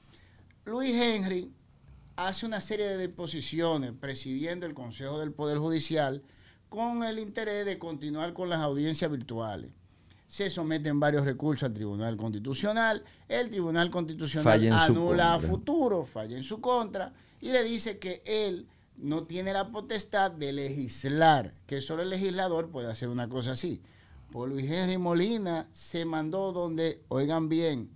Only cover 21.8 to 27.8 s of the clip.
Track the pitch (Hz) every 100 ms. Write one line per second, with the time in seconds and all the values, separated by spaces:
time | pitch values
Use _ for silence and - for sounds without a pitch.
21.8 | 135 160 185 190 190 180 185 165 165 139
22.8 | 120 113 123 123 120 127 120 127 180 -
23.8 | - - - - - 117 127 139 135 170
24.8 | 185 185 175 170 202 226 185 165 - -
25.8 | - 170 165 160 156 185 196 180 175 160
26.8 | 165 - - 127 139 165 156 160 165 131